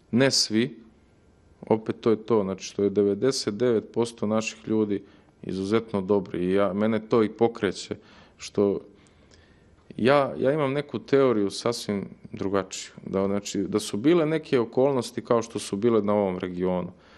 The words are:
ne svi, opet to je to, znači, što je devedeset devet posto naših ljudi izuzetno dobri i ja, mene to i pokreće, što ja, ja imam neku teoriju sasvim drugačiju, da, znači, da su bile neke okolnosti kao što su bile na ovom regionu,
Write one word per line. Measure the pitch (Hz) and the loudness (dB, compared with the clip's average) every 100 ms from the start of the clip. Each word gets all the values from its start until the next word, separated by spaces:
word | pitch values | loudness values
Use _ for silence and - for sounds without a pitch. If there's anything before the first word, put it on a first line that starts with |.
| _ | _
ne | 113 135 | 2 2
svi, | - - 107 127 - - _ _ _ _ _ _ _ - | 2 0 0 0 -4 -20 _ _ _ _ _ _ _ -2
opet | 110 110 113 | -2 -2 -2
to | 120 | 0
je | 110 | 0
to, | - 113 | 2 0
znači, | 95 92 | 0 -4
što | - - | -8 -2
je | 101 | 0
devedeset | 98 101 101 127 135 - 104 | 2 2 2 0 0 -4 0
devet | 123 113 - | 0 0 -2
posto | - 117 - 104 | -2 -4 -4 -2
naših | 110 110 - - | -2 -2 -6 -2
ljudi | 110 104 101 - - _ _ | 0 0 -2 -6 -20 _ _
izuzetno | - 92 98 110 113 101 | -8 -6 -2 -2 0 -4
dobri | 92 104 95 90 90 | 0 0 0 -4 0
i | |
ja, | 95 101 | 2 2
mene | 98 107 110 | 0 0 -2
to | 107 120 | 0 2
i | 107 | 2
pokreće, | - 117 117 98 - - - - - - - | 2 0 2 -4 -4 -8 -12 -14 -20 -20 -18
što | - - 101 92 - - _ _ _ - - _ _ _ - - | -6 0 0 0 -6 -18 _ _ _ -20 -20 _ _ _ -16 -2
ja, | 110 143 135 - | 4 4 2 0
ja | 127 | 0
imam | 151 139 | 0 0
neku | 139 143 113 | -2 -6 -8
teoriju | - 139 131 113 98 | 2 4 4 4 0
sasvim | - 117 120 - 101 92 - - | -2 -4 -4 -4 -6 -6 -12 -16
drugačiju, | - 98 98 92 - - - - | -8 -2 -2 -4 -8 -14 -16 -4
da, | 95 98 | -2 0
znači, | 101 101 101 | -2 -4 -4
da | 95 107 | -2 -2
su | - 104 | -2 -2
bile | 131 175 151 | 2 2 2
neke | 160 160 135 | -2 0 0
okolnosti | 113 127 135 135 117 - | 0 2 2 2 -2 -6
kao | - 117 | 0 0
što | 110 - | 0 -6
su | - 101 | -6 0
bile | 117 113 | 2 2
na | 101 | 2
ovom | 104 101 90 | 2 0 -2
regionu, | 92 87 90 90 87 - - | -6 -2 0 0 -4 -10 -20